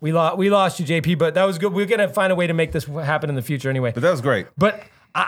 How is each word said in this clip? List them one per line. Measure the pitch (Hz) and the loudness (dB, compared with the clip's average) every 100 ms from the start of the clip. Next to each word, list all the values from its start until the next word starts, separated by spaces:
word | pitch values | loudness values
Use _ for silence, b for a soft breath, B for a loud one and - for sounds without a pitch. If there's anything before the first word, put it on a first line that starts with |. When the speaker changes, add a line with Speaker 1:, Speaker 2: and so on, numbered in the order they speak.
Speaker 1:
we | 156 | -2
lo-, | 165 160 | 2 2
we | 185 196 | 2 2
lost | 202 185 - | 4 2 0
you, | 151 | -2
J | 165 | 0
P, | 160 | 0
but | 165 160 | 2 2
that | 165 | 2
was | 196 165 | 0 0
good. | 202 | -2
We're | 185 | -2
gonna | 202 220 196 | 0 0 0
find | 208 190 | 0 0
a | |
way | 180 175 | 2 0
to | |
make | 165 160 | 0 0
this | 160 143 | -2 -6
w-, | 147 | -6
happen | 143 151 147 | -2 -2 -2
in | 135 | -4
the | |
future | 117 139 135 | -4 -4 -2
anyway. | 131 120 | -2 -2
Speaker 2:
But | 117 | 0
that | 165 | 0
was | 151 | 2
great. | 135 113 127 - | 0 0 -2 0
Speaker 1:
But | 202 208 - b b | 0 0 -12 b b
I, | - | -4